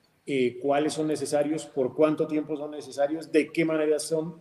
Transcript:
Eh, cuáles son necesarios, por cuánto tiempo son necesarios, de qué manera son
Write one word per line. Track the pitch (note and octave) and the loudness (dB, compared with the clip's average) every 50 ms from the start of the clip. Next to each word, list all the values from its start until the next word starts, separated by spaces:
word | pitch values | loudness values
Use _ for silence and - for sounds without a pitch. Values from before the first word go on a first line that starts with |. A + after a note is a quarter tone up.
| _ _ _ _ _ | _ _ _ _ _
Eh, | - C#3 C3 B2 A#2+ B2 - | -2 0 2 2 0 0 0
cuáles | C#3 C#3+ C#3 D3 D3+ D3+ - | 0 2 2 2 2 0 0
son | D#3+ D#3 | -2 -2
necesarios, | D#3 C#3+ C3+ C#3 C3+ D3 D3 D3 D3+ D#3 D3+ - | -2 -2 -2 -2 0 0 2 2 0 -2 -4 -6
por | - - C#3 B2+ B2 B2+ | -4 -2 0 0 0 2
cuánto | D3 D#3 D#3 D3+ D#3 D#3+ | 4 4 4 4 2 -2
tiempo | D#3 D3+ D3+ D3 D3+ D#3 | -2 -2 -2 -2 -4 -6
son | C#3 D3 D3+ | -6 -6 -8
necesarios, | D3+ D3 B2+ C3+ B2 C3 C#3+ C#3+ D#3+ D#3+ D3 - | -10 -12 -12 -8 -4 -2 -2 0 -2 -4 -2 2
de | - D3+ C#3+ - | 2 2 2 2
qué | - E3 E3 | 0 0 0
manera | D#3+ D#3 D#3 D3+ D#3 D3+ D3 | 2 2 2 2 2 2 0
son | - - D#3+ D#3 D#3+ F3 - - | 0 -2 -2 -2 -2 -4 -8 -10